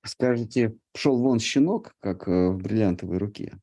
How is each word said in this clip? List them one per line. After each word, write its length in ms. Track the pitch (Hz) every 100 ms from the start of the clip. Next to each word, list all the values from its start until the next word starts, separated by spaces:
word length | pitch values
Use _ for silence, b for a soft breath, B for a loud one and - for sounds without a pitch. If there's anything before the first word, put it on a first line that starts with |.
скажете: 720 | - - 123 120 113 127 113 110 _
«Пшел 260 | - 151 127
вон, 200 | 131 117
щенок», 560 | - 139 156 226 - _
как, 280 | 101 90 -
э, 220 | 90 90
в 80 | 92
«Бриллиантовой 600 | 92 110 104 87 90 90
руке». 400 | 104 - - 95